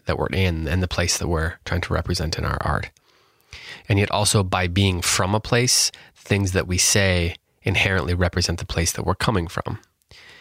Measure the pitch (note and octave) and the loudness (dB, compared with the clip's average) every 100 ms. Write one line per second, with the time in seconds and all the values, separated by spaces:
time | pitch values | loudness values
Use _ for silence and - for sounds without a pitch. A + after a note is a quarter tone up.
0 | - D2 C#2+ F#2+ F#2 D#2+ D#2 F2+ F2+ - | -4 -2 0 0 0 0 -2 -2 -2 0
1 | F2 - D#2 E2 D#2+ - - F2 - D#2+ | 0 0 -2 0 -2 -6 -4 -4 -2 -2
2 | - F2+ D#2+ - - - - - - _ | -2 -2 -2 -4 -4 -2 -2 -2 -4 _
3 | _ _ _ _ _ - - - - G2+ | _ _ _ _ _ -20 -18 -10 0 2
4 | G2+ G2+ G#2 A2 F#2 F#2+ F2+ F2+ G2 F2 | 2 2 2 2 2 0 0 2 2 2
5 | - - F#2+ G#2+ - A#2+ B2 - - - | 0 0 2 0 0 0 2 2 0 -4
6 | - _ - G2+ F#2+ F#2 E2 F2+ A#2+ G#2+ | -20 _ -2 0 2 0 0 0 2 4
7 | G2 F2 E2 - _ _ - F#2 G2 F#2+ | 4 2 0 -4 _ _ -2 0 2 0
8 | C#2+ F2 F2 F2+ F2 F2 - - F2 - | 0 0 0 0 -2 -4 -4 -2 -2 -2
9 | - F#2 - G2+ E2 - - - _ _ | -4 -2 0 0 -2 -6 -6 -8 _ _
10 | _ - - - | _ -20 -20 -20